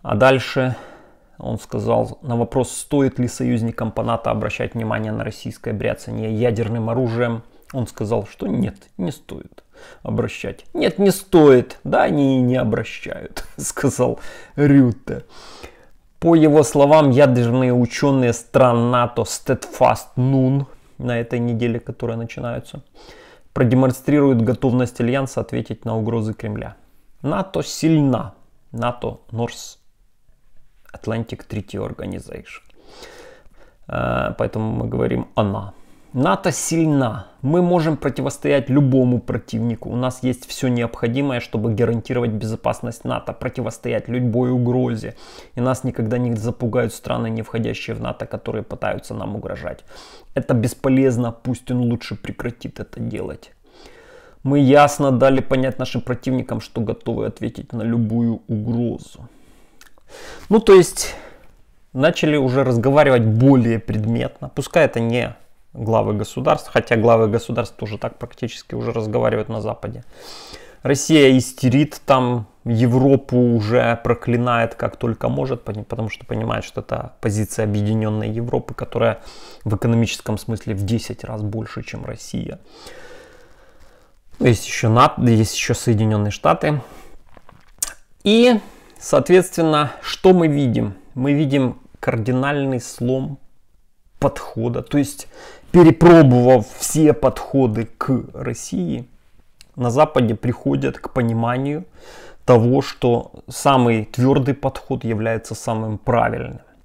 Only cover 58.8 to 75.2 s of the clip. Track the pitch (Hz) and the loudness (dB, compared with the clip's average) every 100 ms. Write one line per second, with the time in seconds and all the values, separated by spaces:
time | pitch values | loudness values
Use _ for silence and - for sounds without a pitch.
58.8 | 120 - - - - _ - - - - | -4 -6 -12 -20 -20 _ -20 -20 -20 -20
59.8 | - - - - - - - 220 220 190 | -20 -20 -20 -20 -18 -18 2 2 8 8
60.8 | 170 - - - - - - - - _ | 8 0 -8 -10 -18 -20 -20 -20 -20 _
61.8 | _ 127 147 175 156 147 131 127 135 117 | _ 0 0 2 0 2 2 0 2 2
62.8 | 120 139 143 123 110 110 131 135 117 113 | 4 4 6 4 4 4 6 6 4 0
63.8 | - 107 107 117 123 - 131 - 135 175 | -2 -4 -2 -4 -4 -8 -10 -8 -2 2
64.8 | 143 120 117 120 117 117 - - - - | 2 2 -2 -2 -4 -10 -20 -20 -20 -10
65.8 | 110 113 107 104 104 - 127 151 - 123 | -2 0 0 -2 -4 -4 0 0 0 -2
66.8 | 113 117 110 113 110 110 - 117 107 - | 0 2 4 4 4 0 -4 -6 -6 -8
67.8 | 107 101 117 - 117 - 117 - - 117 | -10 -8 -10 -10 -16 -10 -10 -10 -12 -8
68.8 | 117 117 107 120 117 110 110 113 107 110 | -6 -4 -4 0 0 -2 -4 -6 -8 -8
69.8 | 104 - - - - - - - - - | -12 -14 -18 -20 -20 -20 -20 -20 -20 -10
70.8 | - - - 156 135 131 - - 127 135 | -2 -2 4 6 8 6 2 -2 2 2
71.8 | 151 - - 131 123 123 110 _ 117 113 | 0 -4 2 2 2 -2 -6 _ -4 2
72.8 | 120 127 135 135 - 123 120 117 104 120 | 4 4 4 4 2 2 4 2 2 2
73.8 | 117 117 117 117 - 120 123 120 113 - | 2 0 -2 -2 0 0 0 0 -2 -4
74.8 | 117 - 120 110 | -8 -4 -6 -4